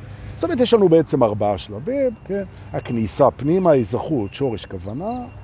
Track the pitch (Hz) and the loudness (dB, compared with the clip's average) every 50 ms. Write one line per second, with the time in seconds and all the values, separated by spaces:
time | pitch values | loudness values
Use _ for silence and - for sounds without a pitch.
0 | - - - - - - - - - 339 339 240 247 - 240 214 202 170 160 165 | -18 -16 -16 -16 -16 -16 -8 -6 -4 -2 0 0 2 4 4 4 6 6 6 6
1 | 156 - - 135 120 107 107 101 107 104 101 90 - - 104 107 143 214 262 285 | 6 4 2 2 4 2 2 2 0 0 0 -2 -6 -10 -12 -10 -6 -4 -2 -2
2 | 269 254 220 - - - 196 202 190 180 - - - - - 147 - - 123 113 | -2 -2 -2 -6 -8 -8 -8 -6 -8 -8 -14 -18 -16 -12 -10 -10 -8 -6 -4 -4
3 | 110 98 - - 143 123 - - 127 147 170 190 185 170 147 131 113 92 117 117 | -4 -2 2 2 4 4 2 2 0 0 0 2 4 4 4 4 2 0 -2 -4
4 | - - 160 123 101 98 - - 139 127 110 95 - - 101 92 87 98 110 139 | -4 -2 -2 -2 -4 -4 -4 -4 -4 -4 -4 -6 -8 -12 -12 -12 -10 -10 -10 -8
5 | 185 220 247 247 247 247 - - | -8 -8 -8 -8 -10 -12 -16 -18